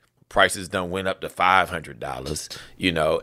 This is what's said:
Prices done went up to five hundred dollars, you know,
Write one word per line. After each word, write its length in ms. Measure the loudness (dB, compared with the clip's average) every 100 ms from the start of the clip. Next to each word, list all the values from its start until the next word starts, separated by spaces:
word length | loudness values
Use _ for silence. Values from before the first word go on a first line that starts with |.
| _ _ _
Prices 380 | 2 2 2 -6
done 220 | -4 -4
went 160 | -4 -4
up 140 | -4
to 80 | -6
five 400 | 0 4 4 4
hundred 300 | -2 -8 -10
dollars, 500 | -8 -8 -6 -8 -8 -14 -18 -2
you 140 | 0
know, 300 | 2 2 2